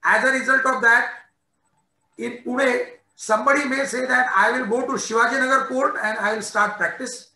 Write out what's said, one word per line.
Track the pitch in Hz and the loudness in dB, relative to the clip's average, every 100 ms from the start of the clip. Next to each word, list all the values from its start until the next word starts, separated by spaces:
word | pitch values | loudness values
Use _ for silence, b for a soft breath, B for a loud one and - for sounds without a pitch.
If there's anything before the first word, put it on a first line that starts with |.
As | 170 214 | 2 2
a | 247 | 2
result | 262 240 262 | 0 0 0
of | 262 254 | 2 2
that, | 233 240 247 - - _ _ _ _ _ _ _ _ - | 4 4 2 -8 -20 _ _ _ _ _ _ _ _ -10
in | 233 233 | -10 -8
Pune, | 240 247 269 247 - - _ | -6 0 0 0 -4 -10 _
somebody | _ - 220 254 277 285 | _ -2 0 4 2 2
may | 262 | -2
say | 269 247 254 | -2 -2 -2
that | 254 254 | 0 2
I | 196 214 | 2 2
will | 254 202 | 2 -2
go | 233 254 | -2 -2
to | |
Shivaji | 247 - 220 247 262 | -4 -2 0 2 2
Nagar | 254 269 262 | 2 2 0
court | 254 277 - | 0 0 -2
and | 214 214 | -4 -2
I | 202 | -2
will | 220 | -2
start | - 214 208 - | -4 0 0 0
practice. | 170 - 254 - - | -4 -4 -10 -12 -18